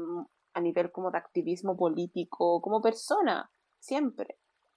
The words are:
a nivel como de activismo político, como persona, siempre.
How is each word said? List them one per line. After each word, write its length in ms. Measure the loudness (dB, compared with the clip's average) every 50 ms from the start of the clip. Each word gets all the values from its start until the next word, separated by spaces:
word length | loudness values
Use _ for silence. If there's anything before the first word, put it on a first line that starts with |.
| -4 -6 -6 -6 -8 -10 _ _ _ _ -4
a 80 | 0
nivel 320 | 0 2 2 2 0 0 -2
como 180 | -4 -4 -2
de 80 | -2 -4
activismo 580 | -4 -4 -2 -2 0 0 -2 -2 0 -2 0
político, 840 | 2 2 2 2 0 -2 -2 -4 -6 -6 -6 -2 0 2 2 2 2
como 200 | 2 0 0 2
persona, 680 | 2 2 2 0 0 0 2 2 4 2 2 0 -4 -8 _ _ _ _ _ _
siempre. 580 | -8 -4 -2 0 0 0 -2 -4 -8 -10 -10 _ _ _ _ _ _ _ _